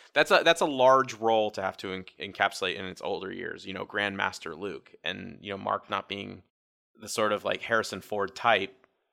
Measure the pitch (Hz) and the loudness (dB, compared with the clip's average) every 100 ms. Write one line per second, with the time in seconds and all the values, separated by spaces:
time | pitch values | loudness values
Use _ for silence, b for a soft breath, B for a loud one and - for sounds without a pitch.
0 | b 143 151 196 165 165 170 135 127 131 | b 0 4 6 6 4 2 6 8 8
1 | 127 110 113 113 107 - 95 - 98 95 | 4 0 2 4 2 -2 -4 -4 -8 -8
2 | 90 - 95 - 98 - 92 95 95 92 | -10 -12 -10 0 0 0 -4 -4 -8 -8
3 | 87 85 95 95 87 - 98 95 101 101 | -6 -6 -6 -8 -10 -10 -10 -8 -6 -2
4 | 101 98 98 - - 80 98 78 - - | -2 0 -2 -4 -10 -8 -8 -10 -14 -10
5 | 82 98 95 87 101 98 104 101 - 101 | -8 -8 -10 -12 -10 -6 -4 -4 -4 -6
6 | - 101 98 95 _ _ _ _ _ _ | -6 -8 -10 -14 _ _ _ _ _ _
7 | 107 - 107 104 101 98 - 117 107 98 | -6 -2 0 0 -2 -4 0 0 0 -8
8 | - 104 98 - 120 104 98 _ _ _ | -6 -4 -4 0 2 2 0 _ _ _
9 | _ | _